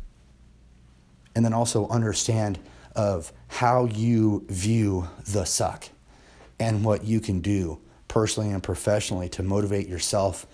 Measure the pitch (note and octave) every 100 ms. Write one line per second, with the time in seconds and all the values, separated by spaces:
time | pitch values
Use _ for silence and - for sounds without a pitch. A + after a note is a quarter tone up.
0 | - - - - - - - - - -
1 | _ _ - A#2 A#2 A2+ A#2 A2+ G2+ A#2
2 | A2 F#2+ - A2 G#2 F#2 - - - -
3 | G#2 F#2 - - - - B2 B2+ B2 G#2+
4 | A#2 A#2 A2 G2+ - F#2+ G2+ A2+ G#2 F#2+
5 | E2+ - - G2 F2 - G2 - - -
6 | _ - - - - - A2+ G#2+ A2 G#2
7 | G#2 A2+ - F#2+ F2+ G2+ F2 D#2 - -
8 | - A2+ G#2+ - G#2 G2 F#2 F#2 - G#2
9 | - F#2 F2+ - F#2+ G2+ G2+ G2+ F#2+ F2
10 | - G#2+ G2 F2+ -